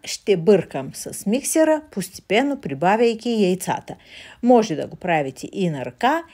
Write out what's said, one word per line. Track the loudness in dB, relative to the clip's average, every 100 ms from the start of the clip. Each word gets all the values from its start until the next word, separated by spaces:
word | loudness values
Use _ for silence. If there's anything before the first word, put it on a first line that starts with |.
ще | -12 -8 0 2
бъркам | 4 4 2 -10 -10
с | -12 -12 -8 -4
миксера, | -2 0 2 2 2 -2
постепенно | -10 -10 -14 _ 0 0 -4
прибавяйки | -8 0 2 4 2 0 -4 0
яйцата. | 2 0 -4 -6 -8 -18 -18 -20 -20 -4
Може | 4 4 4
да | -4 -6
го | -8
правите | -2 -2 -2 -8 -12
и | -4 -4
на | -4
ръка, | -8 -2 0 0 -6